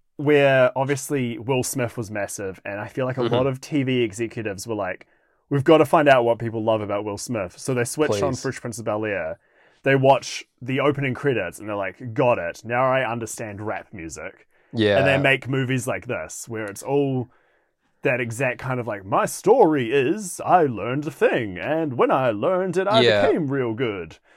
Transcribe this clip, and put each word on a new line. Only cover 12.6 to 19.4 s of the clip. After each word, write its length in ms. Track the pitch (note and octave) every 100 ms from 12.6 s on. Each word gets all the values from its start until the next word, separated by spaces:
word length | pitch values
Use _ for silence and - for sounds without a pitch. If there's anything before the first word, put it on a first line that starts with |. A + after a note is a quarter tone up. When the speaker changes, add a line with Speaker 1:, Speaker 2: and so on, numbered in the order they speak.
| A2+
Speaker 1:
Now 180 | A#2+ C3
I 180 | C3 A2+
understand 520 | A#2 A2 - A2 G2+
rap 260 | G#2+ F#2+ -
music." 540 | G2+ D#2+ D2+ F2+ - _ _ _
Speaker 2:
Yeah. 240 | A#2 G#2 G2+
Speaker 1:
And 100 | C#3
they 100 | C#3
make 300 | C#3 C3+ A#2
movies 400 | C3+ B2+ C3 B2
like 200 | F#2+ B2
this, 420 | G2 D#2 - -
where 160 | A2 G#2
it's 180 | G2+
all 460 | B2 C#3+ C#3 B2+ A#2+ _ _ _ _ _ _ _
that 180 | C#3+ B2
exact 400 | A#2+ A2+ C3 A#2
kind 200 | B2+ B2+
of, 60 | A#2
like, 180 | G2+ F#2+
"My 200 | D#3+ A3
story 680 | -